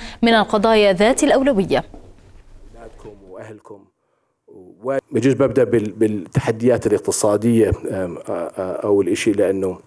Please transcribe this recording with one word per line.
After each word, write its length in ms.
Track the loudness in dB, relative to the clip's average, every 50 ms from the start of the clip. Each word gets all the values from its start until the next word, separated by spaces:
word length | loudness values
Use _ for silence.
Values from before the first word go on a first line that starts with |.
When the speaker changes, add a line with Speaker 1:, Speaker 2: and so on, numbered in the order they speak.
| -6 -14 -6 -2
Speaker 1:
من 120 | 2 2 4
القضايا 600 | 2 2 2 0 0 2 4 4 4 4 4 4
ذات 300 | 4 2 2 2 2 2
الأولوية. 600 | 2 2 2 2 2 0 0 0 0 -2 -2 -2 -6 -12 -20 -20 -20 -20 -20 -20 -20 -20 -20 -20 -20 -20 -20 -20 -20 -20
Speaker 2:
أولادكم 380 | -20 -20 -20 -20 -20 -20 -20 -20 -20 -20 -20
وأهلكم. 600 | -20 -18 -18 -18 -20 -20 -20 -20 -20 -20 -20 _ _ _ _ _ _ _ _ _ _ _ _ _ -20 -20 -20 -20 -20 _ -8 -6 -4 -6 -6 _
بجوز 220 | -2 0 2 2 2
ببدأ 300 | 2 0 2 2 2 2
بال-، 280 | 2 2 0 0 -2
بالتحديات 960 | -2 -2 0 0 0 -4 -8 -4 -4 -2 -2 -2 -2 0 0 2 2 2 2
الاقتصادية، 840 | 0 0 0 0 -2 -2 0 0 0 0 0 2 2 2 4 2 2
أم، 480 | 0 -2 -4 -6 -6 -6 -6 -8 -8
آ-، 40 | -12
آ-، 640 | -10 -10 -8 -8 -8 -8 -8 -8 -8 -6 -6 -4 0
أول 240 | 2 2 2 2 0
إشي، 220 | -2 -2 0 0
لأنه 480 | 0 2 0 0 0 -2 -4 -4 -6 -8 -14